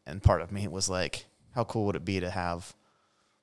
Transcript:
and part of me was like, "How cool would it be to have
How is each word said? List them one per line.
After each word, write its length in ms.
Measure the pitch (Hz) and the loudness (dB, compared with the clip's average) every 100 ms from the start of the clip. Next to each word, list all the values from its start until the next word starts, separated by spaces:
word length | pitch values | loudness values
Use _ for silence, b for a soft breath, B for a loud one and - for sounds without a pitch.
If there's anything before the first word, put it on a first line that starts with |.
| - | -10
and 160 | 92 | 2
part 200 | - 87 | 4 4
of 80 | 82 | 2
me 160 | 101 98 | -4 -4
was 200 | 92 92 | -2 0
like, 380 | 92 82 - - _ - | 0 0 -4 -12 _ -6
"How 100 | 120 | -4
cool 220 | 113 113 101 | -2 0 0
would 100 | 82 | 0
it 80 | |
be 160 | 87 95 | 0 0
to 80 | 90 | 0
have 440 | 92 87 87 - - _ _ _ _ _ _ | -2 -2 -4 -8 -18 _ _ _ _ _ _